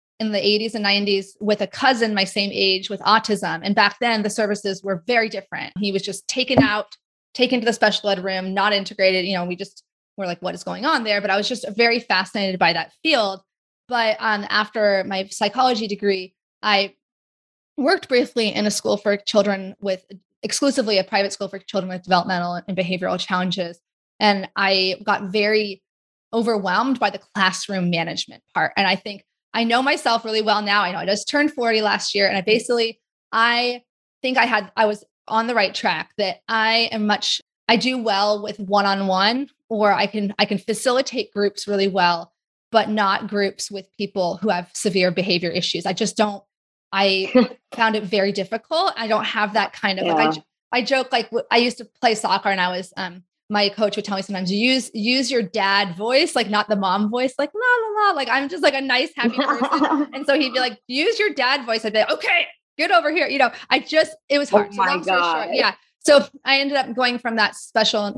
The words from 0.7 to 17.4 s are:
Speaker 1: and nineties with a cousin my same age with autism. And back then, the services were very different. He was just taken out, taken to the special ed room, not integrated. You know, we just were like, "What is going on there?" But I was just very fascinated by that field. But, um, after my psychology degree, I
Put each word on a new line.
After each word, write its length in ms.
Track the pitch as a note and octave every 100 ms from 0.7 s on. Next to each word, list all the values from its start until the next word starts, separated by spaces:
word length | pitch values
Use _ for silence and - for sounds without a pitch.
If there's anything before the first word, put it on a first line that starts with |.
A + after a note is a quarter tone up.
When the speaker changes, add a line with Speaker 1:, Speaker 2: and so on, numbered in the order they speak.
Speaker 1:
and 80 | A3+
nineties 540 | G3+ G3+ G3+ G3 F#3+ -
with 220 | G#3 G#3
a 60 | F#3+
cousin 480 | - C4+ A#3+ A3+ G#3
my 80 |
same 260 | F#3 G#3 G3+
age 380 | - G3 F#3+ F#3+
with 120 | G3
autism. 580 | - A3 G#3+ G3+ F3 E3
And 120 | F#3+ G3+
back 220 | G3+ -
then, 220 | A#3+ A3
the 60 | G#3
services 500 | A3 G#3 G#3 G3+ F#3+
were 200 | G3 F3+ A#3
very 240 | A#3+ A3
different. 440 | G#3 - D3 C#3+ F#3
He 120 | G3+
was 100 | F#3+
just 260 | G3 F#3 -
taken 360 | B3+ B3+ C4
out, 320 | G#3+ G#3+ - - _ _ _ -
taken 240 | B3 B3+
to 60 | A3
the 80 |
special 360 | G#3+ G#3+ G3+ G#3
ed 140 | F#3+
room, 320 | F#3+ F#3+ F#3+ G3
not 180 | G3+
integrated. 520 | G3+ G3 - F#3+ F#3 F3+
You 100 | F#3
know, 100 | F3+
we 100 | F3+
just 280 | G3 - _ _ _ -
were 80 | F3+
like, 160 | F3
"What 140 | G#3 F3
is 80 |
going 200 | F#3 F3+ C#4
on 180 | D4
there?" 180 | A3 G3+
But 80 | G3
I 80 | G3
was 100 | G#3
just 160 | B3 - G#3
very 240 | A#3 A#3
fascinated 600 | - F#3 F#3+ G#3+ G3 F#3
by 140 | E3+
that 180 | E3+ - _
field. 380 | D#4+ C4+ G3+ F#3+ _ _ _ _ -
But, 300 | B3 A3 G#3+
um, 260 | A3 G#3 G3+
after 540 | G#3+ G3+ A3+ G#3 G3 F#3+
my 200 | F#3+ G3
psychology 600 | - G#3 A#3 B3+ G#3+ A3
degree, 460 | G3+ G3+ F#3+ F#3 _ _ -
I 340 | G#3+ G3+ G3 _ _ _ _ _